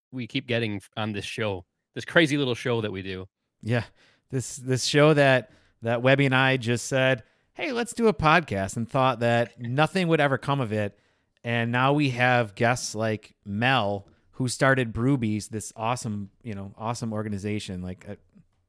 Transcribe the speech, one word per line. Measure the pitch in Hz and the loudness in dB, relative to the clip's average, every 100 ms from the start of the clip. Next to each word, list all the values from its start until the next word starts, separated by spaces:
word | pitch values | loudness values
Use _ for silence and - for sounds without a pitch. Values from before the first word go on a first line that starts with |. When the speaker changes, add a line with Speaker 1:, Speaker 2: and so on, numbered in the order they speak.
| _ | _
Speaker 1:
we | 131 113 | -10 -6
keep | 135 131 | -6 -2
getting | 117 113 101 | -2 -2 -6
f-, | - - | -8 -6
on | 110 | -6
this | 101 - | -4 -8
show, | - 110 92 - _ _ 127 | -6 -4 -6 -10 _ _ -14
this | - | 0
crazy | 170 156 147 | 4 4 2
little | 131 117 | -2 -2
show | 131 117 | -2 -2
that | 107 | -2
we | 95 | -6
do. | 95 92 95 _ _ _ | -8 -10 -12 _ _ _
Speaker 2:
Yeah. | 107 120 - _ _ _ - | -4 -2 -4 _ _ _ -8
This, | 135 - - | -8 -6 -8
this | 127 127 - | -2 -2 2
show | 151 151 | 6 6
that, | 147 139 127 - _ _ _ | 8 6 4 0 _ _ _
that | 113 120 | -2 2
Webby | 127 139 139 | 4 4 4
and | 131 | 4
I | 131 131 | 2 0
just | 113 120 - | 0 -2 -2
said, | 135 131 127 - _ _ | 0 0 0 -4 _ _
"Hey, | - 330 | -10 -6
let's | 240 233 | -4 -6
do | - 226 | 0 2
a | |
podcast," | - 156 170 151 98 98 - | 4 4 4 2 -4 -4 -4
and | 110 | -4
thought | 135 131 117 | 0 2 2
that | 117 117 120 - | 2 2 0 -4
nothing | 120 131 156 190 170 | -6 0 0 0 2
would | 160 | 2
ever | 143 131 | 2 0
come | - 139 | -2 -2
of | 117 | 0
it. | 107 101 - _ _ _ _ | -2 -2 -6 _ _ _ _
And | 120 117 117 | -4 -2 0
now | 123 135 | 2 2
we | 147 143 | 2 2
have | 123 123 123 110 95 | 2 2 4 2 0
guests | 117 120 - 107 | 0 0 -4 -4
like | 110 107 - _ 104 | -2 -4 -8 _ -8
Mel, | 101 127 135 101 101 - _ _ | -2 2 2 0 -2 -8 _ _
who | - 127 | -4 -4
started | - 135 131 117 | 2 2 4 0
Brewbies, | 113 123 139 113 107 - | 0 0 2 0 -2 -6
this | 110 - - | -10 -10 -6
awesome, | 110 123 113 104 98 _ | -4 -4 -4 -8 -10 _
you | 120 98 | -14 -12
know, | 98 110 | -12 -10
awesome | 110 120 113 | -8 -6 -6
organization. | 107 107 101 104 104 - 90 | -6 -4 -6 -4 -4 -6 -8
Like, | 90 92 - | -10 -12 -14
uh, | 101 _ _ _ _ | -18 _ _ _ _